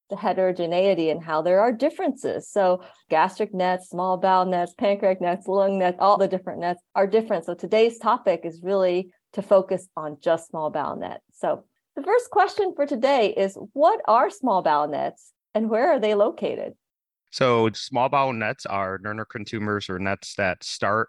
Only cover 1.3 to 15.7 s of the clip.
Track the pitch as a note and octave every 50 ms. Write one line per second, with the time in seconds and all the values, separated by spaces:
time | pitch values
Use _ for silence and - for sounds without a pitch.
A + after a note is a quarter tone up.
1.3 | D#3 D#3 D#3+ F3 F#3 G3 A3 B3 A3+ A3+ C4+ D#4+ D#4+ - F#4+ D4 - - - B2+
2.3 | E2+ B2 - - - G3+ F#3+ F3+ F3+ F#3 - - - _ _ - D#3 D#3 E3 F#3+
3.3 | - - G#3+ G#3 - F#3 F3+ F3+ F#3 F3+ F#3 - - F3 F3+ F#3 F#3 F3 F#3+ F#3+
4.3 | F#3 F#3 F#3 F#3 F3+ F3 F3 F3 - - - G3+ G3+ G3+ G3+ F#3+ F#3+ F#3+ F3+ F3
5.3 | F3+ F#3+ - G3 F#3 G3 G3 G3 G3 G3 F#3 F3+ F3+ F3+ - G3 G#3 F#3+ G3 F#3+
6.3 | F#3 F#3 F#3 F3+ - - E3+ F3 F3 F3 _ _ - - G3 G3 G3+ A3+ A3 -
7.3 | - E3 E3 - F3 - - F3 G#3+ A3 A3+ A#3 A3+ A#3 A3+ A3 A#3+ B3 - G3
8.3 | F3 F3 - E3 D#3 E3 F3 F#3 G3 F#3+ F#3 F3+ F3 F3+ F#3+ F3+ _ _ _ _
9.3 | - G#3 F#3+ - G3+ F#3+ F#3+ - F#3+ F3+ - - - D#3+ D#3 D3+ D3 - - F3
10.3 | E3 E3 - - - E3 D3+ D3+ D#3 D3+ C#3 - - - F2+ F2+ - - _ _
11.3 | _ - - D#3+ D3+ - - _ _ _ _ _ - - C#4 - A4+ B4 A#4+ -
12.3 | - - F#4 G4+ G4+ G#4+ G4 F#4 - - C#4+ C#4 D4 A3 B3 C4+ C#4+ B3+ G#3+ F3+
13.3 | - F#3+ G3 G3 G3 - - - - C4+ D4+ F4+ A4+ - - - A3 A#3+ D4 F#4+
14.3 | - - C4 A#3+ G3 F3+ E3+ E3 D3+ D3 D3+ D3+ C#3+ C3+ C#3 D3 - _ _ _
15.3 | _ _ _ _ - G#3+ A3+ A3